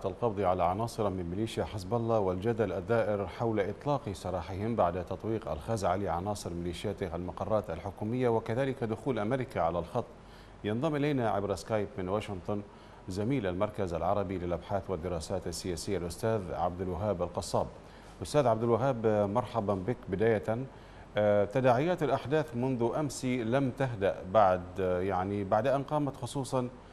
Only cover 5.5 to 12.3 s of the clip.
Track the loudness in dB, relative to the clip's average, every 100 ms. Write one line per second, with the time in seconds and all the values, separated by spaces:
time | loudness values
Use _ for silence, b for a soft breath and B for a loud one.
5.5 | -6 -2 0 2 0 0 -2 -2 -4 -4
6.5 | -4 -4 -4 -4 -4 -4 -4 -6 -6 0
7.5 | 0 0 -6 -8 -6 -4 0 2 2 0
8.5 | 0 0 -2 -2 -2 -2 -2 0 -2 -2
9.5 | 0 2 0 -2 -4 -4 -12 B B B
10.5 | B -2 0 0 0 0 2 2 0 0
11.5 | -4 0 -2 -2 -4 -2 -2 -2